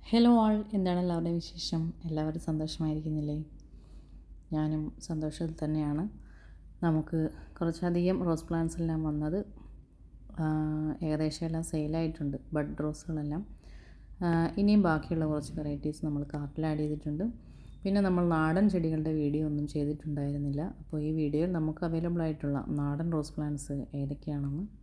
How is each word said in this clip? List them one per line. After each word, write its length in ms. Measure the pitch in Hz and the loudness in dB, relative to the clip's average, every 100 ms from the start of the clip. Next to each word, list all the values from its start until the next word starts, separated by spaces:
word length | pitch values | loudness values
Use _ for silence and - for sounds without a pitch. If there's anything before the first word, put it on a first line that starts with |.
| - | 2
Hello 240 | 233 240 240 | 6 8 8
all, 200 | 214 214 208 208 | 6 4 2 0
എന്താണ് 240 | 185 180 | 2 2
എല്ലാവരുടെയും 340 | 180 170 170 170 | 2 2 2 0
വിശേഷം? 460 | - - - 165 165 - 165 | -2 -8 -2 0 -2 -4 -4
എല്ലാവരും 340 | 156 156 160 | -2 0 -2
സന്തോഷമായിരിക്കുന്നില്ലേ? 960 | 160 156 156 - 156 151 156 156 147 151 151 - - - - - - - - - - | -2 -2 -2 -2 -2 0 -2 -2 -2 -4 -6 -12 -20 -20 -20 -20 -20 -20 -18 -20 -4
ഞാനും 300 | 156 151 156 151 - | 0 2 0 -2 -8
സന്തോഷത്തിൽ 540 | - 156 156 151 170 160 | -6 -4 -2 -2 -4 -2
തന്നെയാണ്. 380 | 151 156 147 147 208 - - - - - - - | 0 0 0 0 -2 -6 -18 -20 -20 -20 -20 0
നമുക്ക് 380 | 170 156 156 160 156 - - - | 4 4 2 0 0 -4 -18 -2
കുറച്ചധികം 580 | 170 165 175 170 175 175 175 | -2 0 2 4 4 2 2
റോസ് 180 | 160 | 0
പ്ലാന്റ്സ് 340 | - 165 165 165 | 0 0 0 0
എല്ലാം 200 | 165 160 | 0 0
വന്നത്, 360 | 156 151 151 185 202 - - - - - - - - - | 0 0 0 -2 -4 -12 -18 -20 -20 -20 -20 -20 -14 -2
ആ, 80 | 156 156 156 151 156 - | 0 2 0 0 -2 -2
ഏകദേശം 440 | 160 151 156 - 165 | -2 0 0 0 -4
എല്ലാം 180 | 160 | -2
സെയിലായിട്ടുണ്ട്, 720 | 165 160 151 160 160 156 143 143 - | -2 -2 -2 0 -2 -2 -4 -4 -4
ബഡ് 220 | 151 147 151 | -2 -2 -2
റോസുകളെല്ലാം. 640 | 151 151 - 156 147 151 208 - - - - - - - | -4 -4 -6 -4 -2 -4 -6 -14 -18 -20 -20 -20 -20 -4
ആ, 40 | 175 165 165 - | 2 4 2 4
ഇനിയും 240 | 202 208 | 6 8
ബാക്കിയുള്ള 440 | 180 156 - 165 156 | 6 4 0 0 0
കുറച്ച് 280 | 151 147 - | 0 -4 -6
വെറൈറ്റീസ് 460 | 147 143 151 151 | -4 -2 -4 -2
നമ്മൾ 200 | 156 143 143 | -2 -2 -4
കാർട്ടിൽ 320 | 151 143 151 160 | -6 -6 -2 -2
ആഡ് 120 | 151 | 0
ചെയ്തിട്ടുണ്ട്. 460 | 151 151 151 151 220 - - - - - | -2 -2 -4 -2 -2 -4 -16 -18 -18 -6
പിന്നെ 200 | 196 202 196 | 2 4 4
നമ്മൾ 180 | 180 175 | 4 4
നാടൻ 400 | 160 160 175 208 | 4 4 6 4
ചെടികളുടെ 460 | 180 165 160 156 156 | 4 2 2 0 2
വീഡിയോ 240 | 147 147 156 | 2 2 0
ഒന്നും 220 | 147 147 | 0 -2
ചെയ്തിട്ടുണ്ടായിരുന്നില്ല. 960 | 151 147 151 156 143 143 143 143 139 175 - | 0 -2 -2 -4 -2 -2 -2 -2 -2 -4 -8
അപ്പോൾ 200 | - 156 | -6 -4
ഈ 120 | 151 | 0
വീഡിയോയിൽ 400 | 156 151 147 175 | 0 2 2 2
നമുക്ക് 320 | 170 156 156 | 2 0 0
അവൈലബിൾ 380 | 170 165 170 170 | -2 0 0 0
ആയിട്ടുള്ള 420 | 160 147 143 139 - | 0 0 -2 -2 0
നാടൻ 400 | 147 143 143 165 | 0 0 0 0
റോസ് 220 | 160 151 - | 0 -2 -4
പ്ലാന്റ്സ് 420 | 151 147 143 143 - | -2 -2 -4 -6 -4
ഏതൊക്കെയാണെന്ന് 720 | 143 139 143 - 147 139 143 208 - | -4 -4 -4 -4 -2 -2 -4 -6 -10